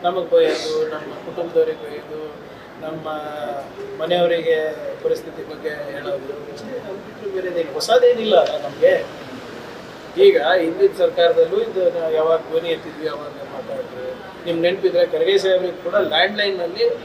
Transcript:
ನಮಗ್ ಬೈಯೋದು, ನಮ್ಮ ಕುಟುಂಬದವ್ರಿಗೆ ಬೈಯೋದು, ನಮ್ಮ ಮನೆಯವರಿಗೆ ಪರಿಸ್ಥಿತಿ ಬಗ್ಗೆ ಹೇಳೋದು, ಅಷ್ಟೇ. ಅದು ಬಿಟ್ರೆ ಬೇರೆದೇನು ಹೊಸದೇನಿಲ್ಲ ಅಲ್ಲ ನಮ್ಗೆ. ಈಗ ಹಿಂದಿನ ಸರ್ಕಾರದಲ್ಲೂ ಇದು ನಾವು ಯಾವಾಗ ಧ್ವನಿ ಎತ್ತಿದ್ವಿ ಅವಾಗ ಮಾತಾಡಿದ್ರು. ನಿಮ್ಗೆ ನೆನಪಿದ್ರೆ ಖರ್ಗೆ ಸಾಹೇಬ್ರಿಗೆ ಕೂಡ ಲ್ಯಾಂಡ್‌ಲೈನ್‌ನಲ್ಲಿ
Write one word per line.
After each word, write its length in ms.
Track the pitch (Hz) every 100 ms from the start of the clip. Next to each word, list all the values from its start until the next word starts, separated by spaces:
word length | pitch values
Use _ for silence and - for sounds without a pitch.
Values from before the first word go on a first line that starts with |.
ನಮಗ್ 260 | 180 185 170
ಬೈಯೋದು, 600 | 170 160 - - - -
ನಮ್ಮ 240 | - -
ಕುಟುಂಬದವ್ರಿಗೆ 760 | - - 170 170 165 160 156 147
ಬೈಯೋದು, 460 | 147 151 151 151 147 - - - -
ನಮ್ಮ 260 | 156 160 156 156 151 151 143 139 139 - 135 135
ಮನೆಯವರಿಗೆ 720 | 160 175 170 170 165 156 156 151 143 -
ಪರಿಸ್ಥಿತಿ 460 | 160 160 160 - -
ಬಗ್ಗೆ 200 | 151 156
ಹೇಳೋದು, 840 | 147 147 - - - - - -
ಅಷ್ಟೇ. 260 | - - -
ಅದು 140 | 202
ಬಿಟ್ರೆ 380 | 190 214 - 214
ಬೇರೆದೇನು 420 | 190 180 175 156
ಹೊಸದೇನಿಲ್ಲ 600 | 156 151 165 240 233 214 175
ಅಲ್ಲ 280 | - -
ನಮ್ಗೆ. 640 | - - 180 190 - - - - - - - - - - - 170 196
ಈಗ 140 | -
ಹಿಂದಿನ 500 | 151 180 165 165 196 -
ಸರ್ಕಾರದಲ್ಲೂ 600 | 170 175 170 165 165 196
ಇದು 420 | 226 190 175 170
ನಾವು 140 | 160
ಯಾವಾಗ 260 | 160 160 160
ಧ್ವನಿ 300 | 156 160 170
ಎತ್ತಿದ್ವಿ 380 | 160 160 147 156
ಅವಾಗ 200 | 143 147
ಮಾತಾಡಿದ್ರು. 1200 | - - - 123 135 120 123 127 127 - - 175
ನಿಮ್ಗೆ 240 | 165 170
ನೆನಪಿದ್ರೆ 360 | 190 185 175 170
ಖರ್ಗೆ 320 | 160 165 196
ಸಾಹೇಬ್ರಿಗೆ 360 | 190 185 180
ಕೂಡ 220 | 165 170 202
ಲ್ಯಾಂಡ್‌ಲೈನ್‌ನಲ್ಲಿ 920 | 170 156 190 208 202 185 170 196 233 -